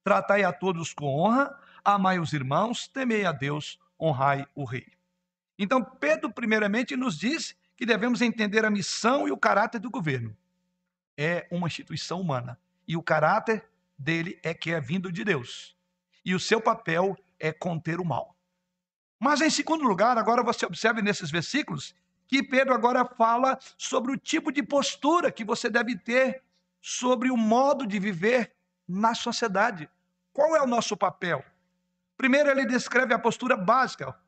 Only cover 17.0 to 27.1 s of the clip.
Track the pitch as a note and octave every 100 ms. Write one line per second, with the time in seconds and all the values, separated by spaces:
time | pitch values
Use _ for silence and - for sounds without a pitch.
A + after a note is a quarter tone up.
17 | G3 F#3 _ _ D#3 D#3 F#3 E3 D#3+ E3+
18 | F3+ A#2+ - _ _ _ _ _ _ _
19 | _ _ B3+ C#4+ D#4 - C#4+ D#4+ C4+ F3+
20 | A3+ A#3+ G#3 A#3+ A#3 A3 A#3 E3+ A3 A#3
21 | G#3 G3+ E3+ E3+ - C#4 - D3+ - _
22 | _ _ _ C4+ - B3 C4+ A#3+ A#3+ B3+
23 | B3 - A3+ A#3 A3 A3+ - _ - C4
24 | A#3+ C4+ - D#4+ D#4 C#4 A3+ C#4+ C4+ -
25 | C#4 F4 C#4+ - G#3+ A3+ A#3+ A#3 A3+ G#3
26 | - B3 C4 C4 _ _ _ _ - -
27 | B3